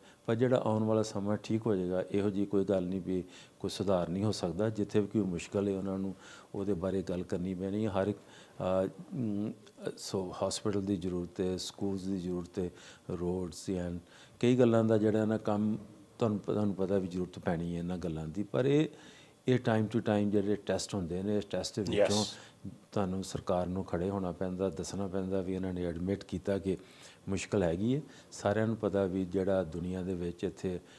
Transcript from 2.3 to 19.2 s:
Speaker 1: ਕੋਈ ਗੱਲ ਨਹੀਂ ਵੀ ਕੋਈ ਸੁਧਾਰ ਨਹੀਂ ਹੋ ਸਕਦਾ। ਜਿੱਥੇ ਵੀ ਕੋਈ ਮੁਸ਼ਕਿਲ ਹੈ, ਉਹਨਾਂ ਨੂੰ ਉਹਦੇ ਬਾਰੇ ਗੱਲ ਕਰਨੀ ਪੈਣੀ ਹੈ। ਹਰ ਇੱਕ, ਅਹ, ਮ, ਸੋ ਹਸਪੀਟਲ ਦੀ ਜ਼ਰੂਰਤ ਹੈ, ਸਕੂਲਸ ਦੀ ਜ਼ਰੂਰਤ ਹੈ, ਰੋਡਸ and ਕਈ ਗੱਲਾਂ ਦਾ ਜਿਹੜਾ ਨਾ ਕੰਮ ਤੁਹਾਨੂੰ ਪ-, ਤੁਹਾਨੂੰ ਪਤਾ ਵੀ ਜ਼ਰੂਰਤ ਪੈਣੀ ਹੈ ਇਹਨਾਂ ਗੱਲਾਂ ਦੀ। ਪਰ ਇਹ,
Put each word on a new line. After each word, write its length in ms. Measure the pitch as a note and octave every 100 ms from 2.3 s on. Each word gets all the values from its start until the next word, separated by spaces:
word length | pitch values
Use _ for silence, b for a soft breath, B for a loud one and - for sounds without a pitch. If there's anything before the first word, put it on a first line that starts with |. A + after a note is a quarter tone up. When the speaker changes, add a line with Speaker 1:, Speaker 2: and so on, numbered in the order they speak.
| F#2+ G2+
Speaker 1:
ਕੋਈ 200 | G2+ F#2+
ਗੱਲ 220 | F#2+ F2+
ਨਹੀਂ 140 | F#2+
ਵੀ 220 | F2 F#2 F2+ b b -
ਕੋਈ 100 | F#2+
ਸੁਧਾਰ 400 | - G2 F#2 E2
ਨਹੀਂ 140 | F#2
ਹੋ 80 | G#2+
ਸਕਦਾ। 380 | G2 F2+ E2 A2
ਜਿੱਥੇ 300 | G#2 G2+ G#2+
ਵੀ 80 | G2+
ਕੋਈ 140 | A2
ਮੁਸ਼ਕਿਲ 460 | F#2+ E2+ - G2+ G2+
ਹੈ, 100 | F#2+
ਉਹਨਾਂ 220 | F#2+ F#2+
ਨੂੰ 160 | F#2+ F2+ b b b G#2
ਉਹਦੇ 180 | G2
ਬਾਰੇ 280 | F2+ F#2 F#2+
ਗੱਲ 220 | F2+ F2+
ਕਰਨੀ 300 | F2+ F#2+ F2+
ਪੈਣੀ 320 | F2+ F#2+ G2+ A2
ਹੈ। 60 |
ਹਰ 160 | F#2+ G2
ਇੱਕ, 100 | G2+
ਅਹ, 960 | - - - - F#2+ F#2 F#2+ - - D#3+
ਮ, 360 | A2+ G2+ G#2+ - - - - -
ਸੋ 380 | - G2+ F#2 - G2
ਹਸਪੀਟਲ 340 | - A2 G2+
ਦੀ 140 | G2 G2
ਜ਼ਰੂਰਤ 460 | F2+ F2+ E2+ -
ਹੈ, 160 | F#2 F#2
ਸਕੂਲਸ 460 | - - G2+ G2
ਦੀ 140 | F#2 G2
ਜ਼ਰੂਰਤ 420 | F2 F2+ F2 -
ਹੈ, 100 | F2+ b b b -
ਰੋਡਸ 600 | F2+ F2 F#2 F2+ - -
and 300 | F#2 F2 F2 b b b -
ਕਈ 160 | A#2+ B2+
ਗੱਲਾਂ 280 | B2 A2+
ਦਾ 140 | A2+ A2+
ਜਿਹੜਾ 280 | G#2+ A2 G#2+
ਨਾ 120 | A2
ਕੰਮ 400 | - G#2 G#2+ G#2 - - - -
ਤੁਹਾਨੂੰ 200 | A#2 G#2
ਪ-, 120 | -
ਤੁਹਾਨੂੰ 240 | G#2 G#2 F#2
ਪਤਾ 220 | F#2 G2+
ਵੀ 100 | F#2
ਜ਼ਰੂਰਤ 320 | F2+ F2+ -
ਪੈਣੀ 340 | F2 E2 E2+
ਹੈ 60 | E2+
ਇਹਨਾਂ 180 | F2 F2+
ਗੱਲਾਂ 300 | E2+ D#2 D#2+
ਦੀ। 160 | E2
ਪਰ 220 | G2+ B2+ C3
ਇਹ, 220 | C#3+ D3+ b b b